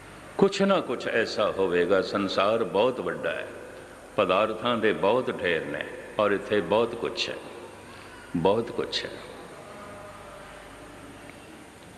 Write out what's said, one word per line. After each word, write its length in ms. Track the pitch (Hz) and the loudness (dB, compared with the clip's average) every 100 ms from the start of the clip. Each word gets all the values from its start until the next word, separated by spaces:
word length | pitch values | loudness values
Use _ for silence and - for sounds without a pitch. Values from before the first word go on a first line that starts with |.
| - - - - | -18 -18 -10 2
ਕੁਛ 240 | 196 - | 4 4
ਨਾ 200 | 196 180 | 4 4
ਕੁਛ 260 | 123 120 - | 2 -2 0
ਐਸਾ 440 | 117 104 - 98 | 2 2 2 2
ਹੋਵੇਗਾ। 500 | 92 95 87 85 95 | 4 4 4 6 4
ਸੰਸਾਰ 640 | 90 101 95 - 98 113 | 4 0 0 2 4 4
ਬਹੁਤ 360 | 92 95 127 127 | 2 4 4 2
ਵੱਡਾ 320 | 87 78 82 | -4 -4 -4
ਹੈ, 160 | - - - - - - - - - | -4 -8 -12 -14 -16 -16 -18 -4 2
ਪਦਾਰਥਾਂ 640 | 92 92 107 110 120 117 | 4 4 4 2 0 4
ਦੇ 160 | 107 | 4
ਬਹੁਤ 500 | 80 95 123 123 95 | 4 4 4 2 0
ਢੇਰ 220 | 90 80 71 | 0 0 -2
ਨੇ, 180 | 76 - - - - | -6 -8 -10 -4 2
ਔਰ 120 | 104 | 4
ਇੱਥੇ 300 | 98 - 104 | 2 2 0
ਬਹੁਤ 340 | 87 107 117 - | 4 4 4 0
ਕੁਛ 340 | 73 - - | -4 -2 -4
ਹੈ, 60 | - - - - - - - - - - 87 | -6 -12 -14 -14 -16 -18 -18 -18 -18 -6 2
ਬਹੁਤ 360 | 92 110 117 | 4 4 0
ਕੁਛ 340 | - - - - | -4 -4 -4 -6
ਹੈ। 60 | - - - - - - - - - - - - - - - - - - - - - - - - - - - - | -10 -14 -14 -16 -16 -16 -16 -14 -14 -16 -16 -16 -16 -16 -18 -18 -18 -18 -16 -16 -16 -16 -18 -18 -18 -18 -20 -20